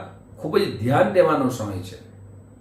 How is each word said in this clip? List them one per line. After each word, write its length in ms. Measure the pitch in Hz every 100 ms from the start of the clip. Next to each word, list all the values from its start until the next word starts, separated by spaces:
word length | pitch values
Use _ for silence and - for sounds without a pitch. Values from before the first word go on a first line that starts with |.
| - - - -
ખૂબ 200 | 156 202
જ 220 | - -
ધ્યાન 340 | 117 151 190
દેવાનો 360 | 185 156 143 127
સમય 320 | 110 104 98
છે. 160 | - - - - - - - -